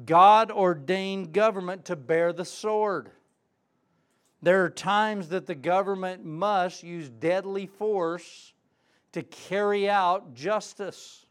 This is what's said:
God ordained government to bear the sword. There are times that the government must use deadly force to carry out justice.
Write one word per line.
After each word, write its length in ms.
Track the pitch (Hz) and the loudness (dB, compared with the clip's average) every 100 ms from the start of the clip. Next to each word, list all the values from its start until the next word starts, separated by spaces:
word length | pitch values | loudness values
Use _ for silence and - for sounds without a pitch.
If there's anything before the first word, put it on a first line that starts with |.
| 123 | 2
God 460 | 165 190 214 220 | 8 10 8 6
ordained 800 | 208 190 165 139 190 190 196 175 | 2 2 0 -2 -4 -4 -6 -4
government 540 | 156 220 196 180 190 - | 0 2 0 -6 -8 -8
to 100 | 170 | -8
bear 380 | 123 165 170 | -2 0 0
the 100 | 170 | -2
sword. 680 | 175 - 214 214 214 175 117 - _ _ _ _ _ _ _ _ _ _ _ _ | -8 -8 -4 0 0 -2 -8 -18 _ _ _ _ _ _ _ _ _ _ _ _
There 240 | 165 190 175 | 2 4 2
are 40 | |
times 600 | - 170 208 214 208 165 | -2 -2 0 0 -2 -6
that 160 | 180 156 | -8 -8
the 100 | 160 | -6
government 680 | 143 185 196 190 185 185 165 | 0 0 0 -2 -6 -8 -10
must 580 | 156 196 202 180 180 | -6 -2 0 0 -4
use 260 | 170 170 147 | -14 -12 -12
deadly 560 | 113 160 185 190 196 190 | -6 -2 -2 -4 -8 -8
force 840 | - 214 202 165 175 - - - _ _ _ _ _ _ | -6 -2 -2 -2 -4 -12 -20 -20 _ _ _ _ _ _
to 100 | - | -12
carry 680 | 147 - - 190 208 208 196 | -12 -14 -6 -2 0 0 2
out 440 | 202 180 185 185 | 2 2 0 -4
justice. 920 | 120 156 214 202 - 190 - - - _ | -10 -4 -4 -4 -12 -12 -12 -18 -20 _